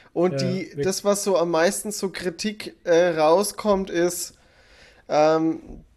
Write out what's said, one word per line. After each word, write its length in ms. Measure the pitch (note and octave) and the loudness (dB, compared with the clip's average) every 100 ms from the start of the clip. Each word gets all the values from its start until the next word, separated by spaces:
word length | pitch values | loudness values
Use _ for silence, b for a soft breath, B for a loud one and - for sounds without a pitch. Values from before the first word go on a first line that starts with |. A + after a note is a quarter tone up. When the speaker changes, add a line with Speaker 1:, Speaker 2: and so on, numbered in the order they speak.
| B | B
Speaker 1:
Und 280 | - F3+ C#3 | -2 -2 0
Speaker 2:
Ja, 60 | C3+ | -2
Speaker 1:
die, 200 | F#3+ - C#3+ | -4 -6 -4
Speaker 2:
wir 80 | E3+ | -4
Speaker 1:
das, 180 | F#3+ | -2
was 200 | G3+ G3+ | -2 0
so 140 | G3+ F3+ | 0 0
am 140 | E3+ | 2
meisten 400 | D#3+ F3 G3+ G#3+ | 2 2 0 -8
so 180 | G3+ F#3+ | -8 -8
Kritik, 680 | - F3+ E3+ G#3+ G#3+ - - | -6 -8 -6 -8 -8 -14 -8
äh, 260 | F3+ E3+ F3+ | 2 4 4
rauskommt, 840 | D#3+ D#3 F3 G3+ - G#3+ G3 F#3+ | 2 4 4 2 -4 0 0 0
ist, 440 | E3+ F3 F3 - b b b b b b b b | 0 -2 -2 -12 b b b b b b b b
ähm, 760 | D3 D#3 D#3+ D#3+ D#3+ - - - | 2 4 4 0 -2 -10 -20 -20